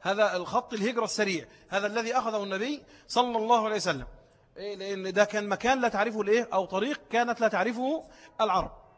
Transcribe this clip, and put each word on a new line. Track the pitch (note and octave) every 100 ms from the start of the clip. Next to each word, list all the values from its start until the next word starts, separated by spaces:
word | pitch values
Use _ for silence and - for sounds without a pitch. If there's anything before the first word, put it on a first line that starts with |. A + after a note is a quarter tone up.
هذا | F3 G3+ G#3 F3+
الخط | F3 A3+ B3
الهجرة | A3 G#3 A#3
السريع، | A3 - G3+ E3+ A#2 - -
هذا | F#3+ G3+
الذي | A3 A3+ B3
أخذه | A#3 G#3+
النبي | G3+ F#3+ A#3+ C#4+ - - -
صلى | - B3 A3+
الله | A3 A#3+ A3
عليه | G#3+
وسلم. | F3 C#3+ - - _ _ _ -
إيه؟ | G3+ G3
لأن | G3 G3 F#3+
ده | F#3 G#3
كان | G#3+ G#3
مكان | F#3+ B3 C4
لا | A#3+
تعرفه | G3 A3 A3
الإيه؟ | G3+ A3+ A#3
أو | F#3+ F#3
طريق | F#3 A#3 D4 -
كانت | A3+ A#3+ A#3
لا | A3+
تعرفه | G3 G3+ A#3 C4 D#4+ - - - -
العرب. | A3 F#3 D#3 - -